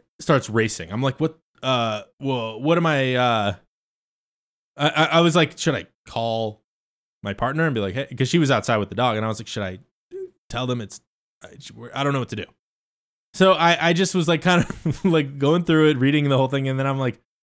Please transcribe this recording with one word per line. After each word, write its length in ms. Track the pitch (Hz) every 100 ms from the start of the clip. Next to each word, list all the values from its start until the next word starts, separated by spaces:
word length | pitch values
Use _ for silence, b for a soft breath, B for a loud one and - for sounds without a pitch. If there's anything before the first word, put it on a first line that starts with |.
| _ -
starts 280 | - 143 -
racing. 440 | 110 110 - 82
I'm 100 | 104
like, 180 | 135 -
"What? 180 | 156 - _ _
Uh, 400 | 131 127 113 107 98 -
well, 400 | 135 127 113 110
what 180 | 139 170
am 80 | 165
I, 280 | 147 131
uh," 400 | 127 123 113 104 104 _ _ _ _ _ _ _ _ _ _ _ -
I, 120 | 147
I, 160 | 151
I 160 | 156 160
was 140 | 170
like, 240 | 170 156 -
"Should 160 | -
I 120 | 123 82 _ -
call 560 | - 117 113 110 107 _ _ _ _ _ _
my 120 | 101
partner 320 | 98 - 151 160
and 80 |
be 60 | 120
like, 140 | 98
'Hey,'" 200 | 107 139 127
'cause 120 | 131
she 100 | 175
was 120 | 143
outside 260 | 120 - 110
with 140 | 101
the 40 |
dog, 220 | 98 123 107
and 80 |
I 40 | 110
was 120 | 107
like, 80 | 107
"Should 160 | -
I 160 | 98 92 _ _ _ 381 381 _ -
tell 200 | 117 123
them 120 | 120
it's, 220 | 104 - _ _ _ _
I, 60 | - 135 -
we're, 160 | 113 120
I 100 | -
don't 80 | 143
know 80 | 139
what 100 | 120
to 60 | 107
do." 100 | 90 _ _ _ _ _ _ _ _
So 180 | - 190
I, 360 | 170 170 170 170
I 40 |
just 220 | 175 190
was, 140 | 190 160
like, 120 | 165
kind 240 | 180 175
of 400 | - - 160 -
<laughs> 0 |
like, 340 | 190 165 139 139
going 260 | 139 170
through 260 | 175 160 156
it, 80 | 135
reading 300 | 135 147 143
the 100 | 131
whole 100 | 131
thing, 200 | 139 135
and 100 | 131
then 80 | 135
I'm 120 | 135
like, 220 | 131 120 _ _